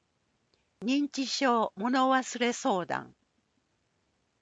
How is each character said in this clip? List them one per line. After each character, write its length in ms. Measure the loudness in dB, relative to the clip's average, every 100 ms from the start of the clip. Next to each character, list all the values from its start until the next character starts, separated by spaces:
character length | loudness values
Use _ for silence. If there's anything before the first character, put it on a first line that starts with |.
| _ _ _ _ _ _ _ _
認 240 | -2 0 0
知 180 | -4 -4
症 460 | 0 2 2 0 -2
物 320 | 0 2 4
忘 300 | 2 0 -2
れ 120 | -2
相 320 | 0 0 0 -2
談。 280 | -6 -8 -18 _ _ _ _ _ _ _ _ _ _ _ _